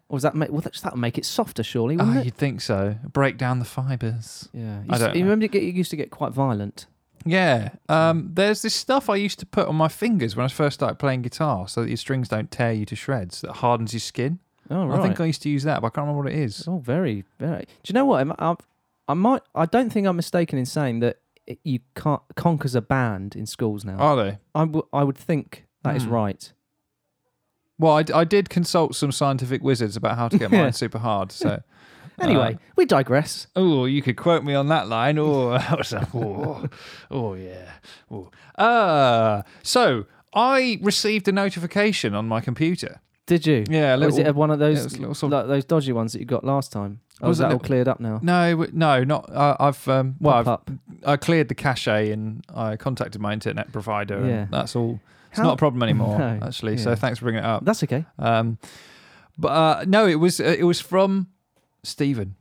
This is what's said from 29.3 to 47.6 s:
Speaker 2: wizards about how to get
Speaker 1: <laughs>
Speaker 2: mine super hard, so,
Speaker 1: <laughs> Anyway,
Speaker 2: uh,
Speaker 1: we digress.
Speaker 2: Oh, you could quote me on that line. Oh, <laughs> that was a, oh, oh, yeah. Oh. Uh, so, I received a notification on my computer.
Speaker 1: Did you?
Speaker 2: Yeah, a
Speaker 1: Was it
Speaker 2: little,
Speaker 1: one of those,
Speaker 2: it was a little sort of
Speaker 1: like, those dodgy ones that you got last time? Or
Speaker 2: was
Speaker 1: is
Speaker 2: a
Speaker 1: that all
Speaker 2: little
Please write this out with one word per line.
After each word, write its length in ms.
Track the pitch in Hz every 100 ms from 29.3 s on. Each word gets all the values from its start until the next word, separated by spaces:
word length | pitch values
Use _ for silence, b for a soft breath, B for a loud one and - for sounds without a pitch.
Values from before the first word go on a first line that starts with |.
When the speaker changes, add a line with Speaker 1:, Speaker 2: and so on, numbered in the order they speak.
| 135 127 135
Speaker 2:
wizards 320 | 135 120 110 104
about 220 | 107 117
how 100 | 117
to 100 | 214
get 140 | 120
Speaker 1:
<laughs> 0 |
Speaker 2:
mine 220 | 208 143
super 260 | - 120 113
hard, 320 | 113 101 95
so, 300 | - - 107 -
Speaker 1:
<laughs> 520 | _ - - - -
Anyway, 340 | 359 151 117
Speaker 2:
uh, 40 | 113 b -
Speaker 1:
we 100 | 359
digress. 640 | 147 127 131 156 - - 185
Speaker 2:
Oh, 300 | 185 143 127
you 160 | 143
could 120 | 131 110
quote 260 | 175 160
me 100 | 143
on 140 | 139 139
that 200 | 160 101
line. 300 | 113 135 151
Oh, 340 | 151 139 123
<laughs> 60 | 123
that 200 | 123 -
was 140 | -
a, 140 | 113 -
oh, 540 | 120 110 95 151 147 139 B B B B
oh, 240 | 135 110
yeah. 380 | 92 92 92 92 - B B _
Oh. 180 | 107 87 B B -
Uh, 800 | 220 240 190 151 131 113 110 104 - B
so, 420 | - 254 214 120 98 b _
I 440 | 202 254 269 254 208
received 440 | 202 - 214 214 196
a 40 |
notification 840 | 196 196 185 170 202 214 - 113
on 140 | 104 110
my 120 | 113
computer. 640 | 123 117 160 180 - - _ _ -
Speaker 1:
Did 220 | 170 156
you? 160 | 131 101
Speaker 2:
Yeah, 260 | 156 147 131
a 40 |
Speaker 1:
Was 180 | 151 -
it 60 | 151
Speaker 2:
little, 80 | 143
Speaker 1:
one 160 | 156
of 80 | 151
those, 220 | 151 147
Speaker 2:
it 20 |
was 100 | 120 -
a 40 |
little 160 | - 151
sort 180 | 147
of 60 | 143
Speaker 1:
like, 80 | 117
those 180 | 139 -
dodgy 280 | 160 135
ones 200 | 117 113
that 60 | -
you 60 | 120
got 180 | 123
last 280 | 131 139 131
time? 280 | 107 101 107 _ _
Or 80 | -
Speaker 2:
was 80 | 170
Speaker 1:
is 20 |
Speaker 2:
a 40 |
Speaker 1:
that 20 | 131
all 40 |
Speaker 2:
little 120 | 123